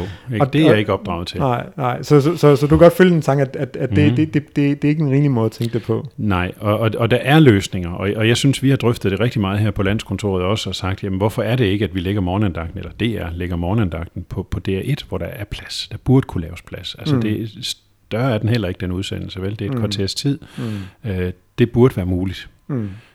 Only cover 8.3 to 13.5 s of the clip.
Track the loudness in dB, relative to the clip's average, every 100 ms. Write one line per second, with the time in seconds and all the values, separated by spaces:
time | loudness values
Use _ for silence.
8.3 | 2 2 2 2 2 0 0 0 0 0
9.3 | 0 0 0 0 0 0 0 -4 -4 -2
10.3 | 0 0 -2 -4 -6 -6 -4 -4 -2 -2
11.3 | -2 -2 2 2 0 -2 -2 -2 -2 0
12.3 | 0 0 -2 -8 -10 -12 -4 -4 -4 -6
13.3 | -6 -4